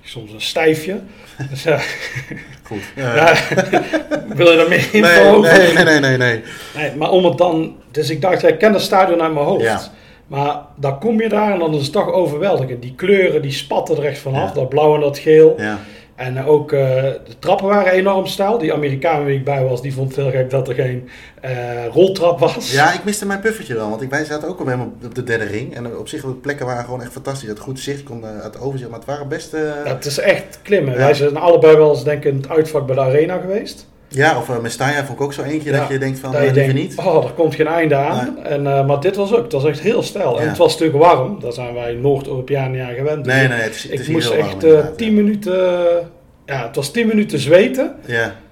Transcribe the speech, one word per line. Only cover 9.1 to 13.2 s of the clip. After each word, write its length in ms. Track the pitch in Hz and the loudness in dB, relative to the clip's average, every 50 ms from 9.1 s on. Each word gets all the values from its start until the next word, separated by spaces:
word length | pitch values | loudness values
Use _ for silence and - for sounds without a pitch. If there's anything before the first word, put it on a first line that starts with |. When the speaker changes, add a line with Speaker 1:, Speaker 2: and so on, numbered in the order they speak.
| 170 170 160 | 2 0 0
Speaker 1:
uit 100 | 160 156 | 0 0
mijn 140 | 147 143 | 0 0
hoofd. 160 | 156 190 156 113 | 0 0 0 0
Speaker 2:
Ja. 160 | 113 107 95 - - - - - - - - _ | 0 -2 -2 -6 -12 -20 -20 -20 -20 -20 -20 _
Speaker 1:
Maar 300 | _ 143 139 143 143 147 - - - - | _ -4 -2 -2 -2 -2 -6 -10 -16 -12
dan 220 | - 139 139 135 139 | -6 -4 -4 -4 -2
kom 220 | - 226 233 214 | -2 0 0 0
je 80 | 226 220 | 0 0
daar 240 | 202 208 214 208 202 | 0 0 0 0 0
en 60 | 180 | 0
dan 160 | 165 160 156 | 0 -2 -2
is 80 | 147 135 | -2 -4
het 100 | 135 - | -2 -2
toch 200 | 208 180 175 170 | -2 -2 0 0
overweldigend. 720 | 185 180 151 143 151 175 202 175 139 131 127 127 117 117 | 0 0 0 -2 -2 -2 0 0 0 -2 -4 -6 -10 -10
Die 120 | 127 127 | -14 -10
kleuren, 460 | - 180 185 202 196 | -6 0 2 2 4